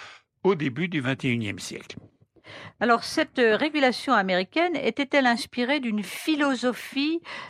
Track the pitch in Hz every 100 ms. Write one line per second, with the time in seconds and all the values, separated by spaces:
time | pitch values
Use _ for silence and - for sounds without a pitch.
0 | - - _ _ 185 165 - 117 180 156
1 | 127 131 135 117 104 98 - - - -
2 | - _ _ _ - - - - 240 233
3 | - 320 302 - 226 208 302 302 262 -
4 | 277 226 190 180 190 311 359 311 226 226
5 | 269 285 254 233 - 247 247 294 240 208
6 | 180 - - 294 285 240 247 - - 269
7 | 294 330 - -